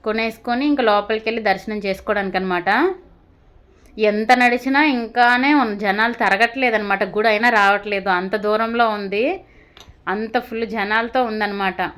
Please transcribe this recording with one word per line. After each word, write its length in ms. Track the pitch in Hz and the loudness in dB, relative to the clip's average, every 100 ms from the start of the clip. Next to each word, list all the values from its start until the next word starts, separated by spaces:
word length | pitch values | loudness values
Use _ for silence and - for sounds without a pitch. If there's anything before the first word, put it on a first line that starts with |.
| 220 | -4
కొనేసుకొని 580 | 220 226 220 - 240 294 | -2 -4 -6 -4 -2 0
ఇంకా 140 | 285 226 | 2 4
లోపలికి 360 | 208 202 220 220 | 2 0 -4 -2
వెళ్ళి 140 | 226 214 | -2 -2
దర్శనం 280 | 190 220 214 196 | -2 -4 -6 -4
చేసుకోవడానికి 520 | 190 - 202 190 185 | -6 -4 -2 -2 -4
అనమాట. 280 | 190 180 175 220 349 370 - - _ _ _ _ _ _ - - 214 | -2 -2 0 0 0 -2 -16 -20 _ _ _ _ _ _ -20 0 0
ఎంత 220 | 208 220 254 | 0 2 4
నడిచినా 380 | 247 247 262 269 302 254 | 4 2 0 2 2 0
ఇంకానే 540 | 226 240 240 247 269 294 | -2 2 4 4 4 2
ఉన్-, 120 | 226 202 | 2 -2
జనాలు 300 | 208 202 233 233 | -2 0 0 0
తరగట్లేదు 540 | 208 196 233 269 254 220 | 0 2 0 0 0 0
అనమాట, 240 | 202 196 202 208 | -2 -2 -2 0
గుడి 120 | 220 | 0
అయినా 160 | 208 240 226 | 2 2 4
రావట్లేదు, 520 | 196 202 208 202 190 180 | 4 2 -2 -4 0 -2
అంత 140 | 185 208 208 | -2 -4 0
దూరంలో 400 | 214 226 233 226 208 | 0 -2 0 0 0
ఉంది, 260 | 196 202 262 381 - - - - - - - | -4 -2 -2 -4 -12 -20 -20 -20 -20 -14 -8
అంత 200 | 196 220 240 240 | -6 -4 -6 -6
ఫుల్ 200 | 226 226 220 | -8 -6 -6
జనాలతో 460 | 202 220 233 254 240 | -2 -2 -2 -2 -2
ఉందన్నమాట. 500 | 214 208 202 190 180 180 | -2 -4 -2 -4 -4 -6